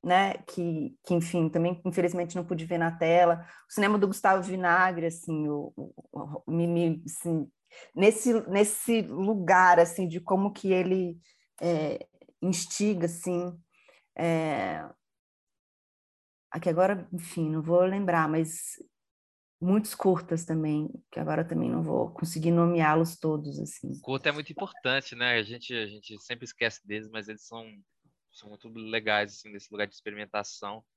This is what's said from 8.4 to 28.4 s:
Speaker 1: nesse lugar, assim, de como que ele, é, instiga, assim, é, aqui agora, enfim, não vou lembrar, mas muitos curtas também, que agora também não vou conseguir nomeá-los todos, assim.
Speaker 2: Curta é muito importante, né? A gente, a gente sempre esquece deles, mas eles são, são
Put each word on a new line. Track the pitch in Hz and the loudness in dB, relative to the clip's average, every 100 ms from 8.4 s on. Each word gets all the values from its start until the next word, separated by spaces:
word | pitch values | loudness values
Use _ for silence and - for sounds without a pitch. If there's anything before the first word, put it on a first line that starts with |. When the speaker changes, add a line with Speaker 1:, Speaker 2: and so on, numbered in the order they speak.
| - | 2
Speaker 1:
nesse | 196 208 - - 226 | 2 2 0 0 0
lugar, | 185 143 196 214 170 185 185 175 | 0 -2 -2 0 4 8 8 8
assim, | 175 - 180 | 6 2 -4
de | 170 | -4
como | - 190 202 | 0 2 2
que | 196 190 | -2 0
ele, | 185 180 185 180 170 _ _ _ - | 2 2 0 -2 -6 _ _ _ -6
é, | 170 165 151 - - _ - _ | -2 0 -2 -6 -12 _ -20 _
instiga, | 180 175 - - 208 185 170 | -2 -2 -4 -2 0 0 -2
assim, | 170 185 175 180 170 _ _ _ _ _ - | -2 -4 -2 -4 -8 _ _ _ _ _ -4
é, | 165 165 160 139 95 78 78 - _ _ _ _ _ _ _ _ _ _ _ _ _ _ _ | 0 0 0 -2 -4 -6 -10 -18 _ _ _ _ _ _ _ _ _ _ _ _ _ _ _
aqui | 170 175 | -6 -2
agora, | 165 190 196 - | 2 2 2 -6
enfim, | 180 165 - 156 | -10 -8 -4 -2
não | 156 | -2
vou | 156 175 | 2 4
lembrar, | 185 196 190 170 156 | 4 0 2 2 2
mas | 160 160 - - - - _ _ _ _ _ _ _ | 0 -2 -6 -14 -16 -20 _ _ _ _ _ _ _
muitos | 175 208 214 | 2 2 0
curtas | - 190 175 170 165 | 0 2 2 -2 -6
também, | 170 160 156 151 156 - _ | -2 -2 0 -2 -4 -10 _
que | - | -8
agora | 151 156 | -4 -2
também | 165 165 165 | -2 -2 -2
não | 165 | -2
vou | 160 - 170 | 0 -2 -2
conseguir | - 165 160 165 | -6 -8 -2 2
nomeá-los | 170 170 170 156 160 165 - | 4 4 4 4 4 2 -2
todos, | 160 151 151 143 | -4 -4 -6 -10
assim. | 151 - - 135 | -10 -10 -12 -12
Speaker 2:
Curta | - 135 156 | -6 -2 -2
é | |
muito | 147 147 | -2 -8
importante, | 151 190 - 131 135 - | -10 -10 -6 -2 -2 -4
né? | 120 123 120 | -2 2 2
A | |
gente, | 107 120 - | 0 -10 -8
a | 120 107 | -6 -6
gente | 107 - 104 | -10 -18 -18
sempre | - 123 | -12 -12
esquece | 120 - 117 - 101 | -12 -4 -4 -4 -10
deles, | 104 107 | -10 -10
mas | 110 104 | -12 -12
eles | 107 - | -16 -16
são, | 113 110 104 _ _ _ _ _ | -18 -18 -20 _ _ _ _ _
são | - | -20